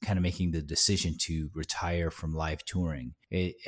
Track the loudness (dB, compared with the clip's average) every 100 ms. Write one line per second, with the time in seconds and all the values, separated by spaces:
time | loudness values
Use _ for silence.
0 | 0 2 2 2 0 0 0 4 4 4
1 | 2 0 -2 -2 -4 -4 -4 -2 0 0
2 | 0 -2 -4 -2 -2 -4 -4 0 0 -2
3 | -8 -12 _ -2 0 -4